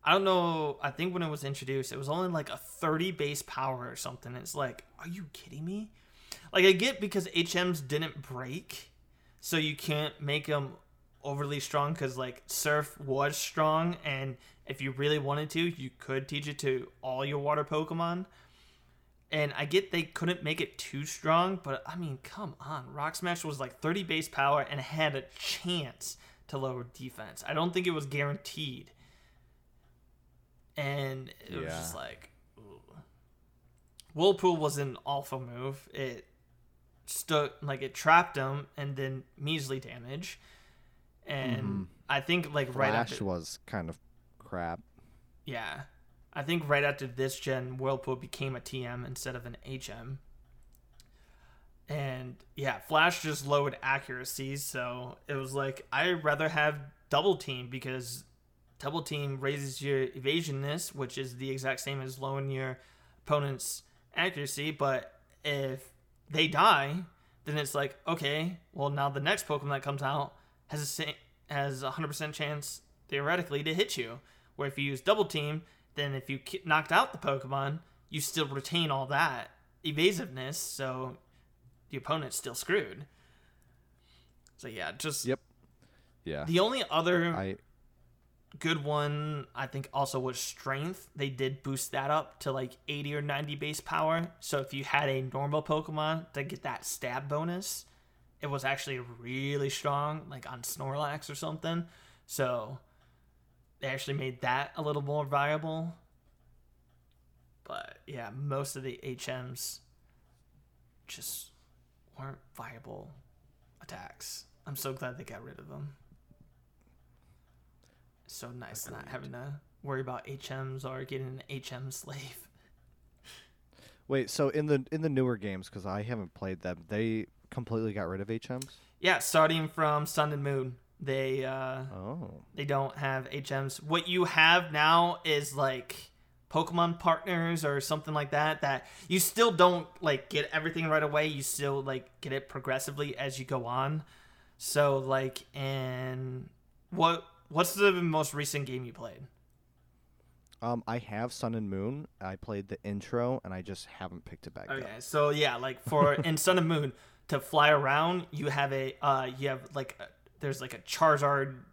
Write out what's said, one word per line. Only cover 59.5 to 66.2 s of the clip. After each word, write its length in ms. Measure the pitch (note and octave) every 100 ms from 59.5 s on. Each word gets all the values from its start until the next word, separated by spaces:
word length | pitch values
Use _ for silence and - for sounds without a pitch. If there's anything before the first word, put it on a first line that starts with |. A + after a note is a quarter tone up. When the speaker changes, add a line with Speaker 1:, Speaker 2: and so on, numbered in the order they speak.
| C#3+ C#3 B2+
Speaker 1:
your 220 | C#3 C3+
evasiveness, 920 | C3 C3 C3 D#3+ E3 C3+ C#3 D#3 - C#3
which 220 | B2+ -
is 180 | C3 B2
the 160 | C3+
exact 300 | C3 C3 B2+
same 180 | - C#3
as 180 | C3 C3
lowering 320 | C3+ C3+ C#3
your 300 | C3+ C3 B2 - - - - -
opponent's 580 | D3+ C#3 C3 - - - _ _ -
accuracy, 560 | F3+ E3+ C#3 - D3
but 480 | D3 C#3 C3 - - _ -
if 480 | D3+ C#3+ C3+ C3+ - _ _ _